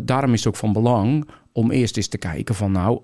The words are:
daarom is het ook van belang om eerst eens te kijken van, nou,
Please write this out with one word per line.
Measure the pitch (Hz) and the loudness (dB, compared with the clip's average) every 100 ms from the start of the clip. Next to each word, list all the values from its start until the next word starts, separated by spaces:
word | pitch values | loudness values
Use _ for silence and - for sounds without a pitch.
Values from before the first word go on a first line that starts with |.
daarom | - 131 135 | 0 0 2
is | 117 | 2
het | 113 | 0
ook | - | -2
van | 110 | -2
belang | 101 120 117 107 151 147 - _ | 2 2 2 2 0 -4 -12 _
om | - 113 | -2 0
eerst | 131 117 113 | 2 0 -2
eens | 98 | -6
te | 104 | -6
kijken | 90 78 - | -8 -6 -4
van, | 107 101 | -2 0
nou, | 95 95 120 | 0 0 -2